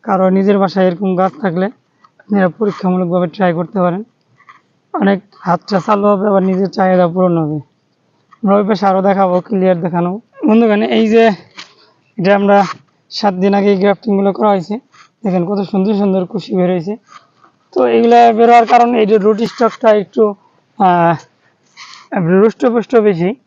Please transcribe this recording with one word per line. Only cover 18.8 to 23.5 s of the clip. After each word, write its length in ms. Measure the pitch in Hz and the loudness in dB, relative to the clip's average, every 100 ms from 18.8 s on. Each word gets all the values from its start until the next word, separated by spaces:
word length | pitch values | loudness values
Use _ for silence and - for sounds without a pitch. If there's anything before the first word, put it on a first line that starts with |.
| 240 240 | 2 2
এই 60 | 214 | 2
যে 120 | 214 | 2
রুট 240 | 202 214 | 2 0
স্টকটা 480 | 226 - 226 - 226 | -4 -2 -4 0 2
একটু, 460 | 214 190 - 214 202 _ _ _ - | 2 0 -2 -2 -2 _ _ _ -2
আহ, 380 | 190 175 170 160 - _ _ _ _ - - - _ 220 | 0 2 2 0 -8 _ _ _ _ -20 -20 -20 _ -4
রুষ্টপুষ্ট 800 | 165 185 220 - 254 233 202 240 | 0 2 2 2 -2 -2 0 2
বেশি 400 | 214 170 175 269 _ | 2 0 -2 -4 _